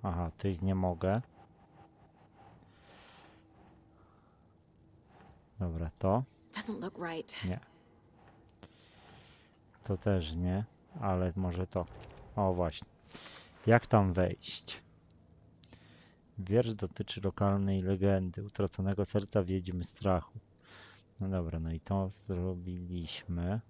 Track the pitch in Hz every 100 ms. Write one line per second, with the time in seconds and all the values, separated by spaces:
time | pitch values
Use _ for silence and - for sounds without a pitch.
0 | 101 87 87 - 98 87 95 95 92 85
1 | 92 107 - - - - - - - -
2 | - - - - - - - - - -
3 | - - - - - - - - - -
4 | - - - _ - _ _ _ - -
5 | - - - - - - 90 82 80 -
6 | 95 107 131 - - - - 214 196 -
7 | 170 165 - - 95 90 - - _ -
8 | _ - - - - - - - - -
9 | - - - - - _ _ - - 95
10 | - 98 80 80 90 92 110 - - 160
11 | 101 92 92 87 90 87 92 95 85 -
12 | - - - - 98 90 87 - - -
13 | - - - - - - - 113 - 113
14 | 95 87 90 90 - - - - - -
15 | _ - - - - - - - - -
16 | - - _ - 92 107 117 107 95 -
17 | 104 - 98 - 101 98 98 95 92 95
18 | 98 95 92 85 104 - 98 - 98 98
19 | 98 104 101 107 92 95 90 90 85 -
20 | 98 92 - - - - - - - -
21 | _ - 95 95 85 82 80 82 - 98
22 | 95 - - 90 92 90 90 90 90 90
23 | 82 - - 85 87 107 -